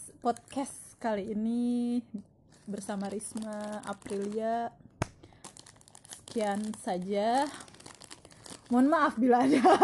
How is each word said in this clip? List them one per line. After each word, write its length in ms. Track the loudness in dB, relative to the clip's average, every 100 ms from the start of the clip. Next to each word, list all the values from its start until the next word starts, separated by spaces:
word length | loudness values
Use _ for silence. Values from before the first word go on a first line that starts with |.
| -16 -4
podcast 560 | -2 -2 -6 -8 -8 -10 -20 -8
kali 360 | -4 -4 -4
ini 320 | -4 -2 0 0 0 0 -2 -4 -10 -14 _ _ -20
bersama 440 | -10 -10 -6 -6 -4
Risma 760 | -6 -8 -8 -8 -8 -8 -10
Aprilia. 840 | -10 -12 -8 -6 -4 -4 -2 -2 -4 -10 -20 -12 -12 -12 -20 -20 -20 -20 -20 -20 -20 -20 -20
Sekian 540 | -20 -8 -4 -2 -2 -4 -6
saja. 720 | -4 -4 -2 0 2 2 0 -4 -16 -20 -20 -20 -20 -20 -20 -20 -20 -20 -2
Mohon 200 | 2 4
maaf 220 | 4 2 2
bila 260 | 4 6
ada. 160 | 6 6 8 8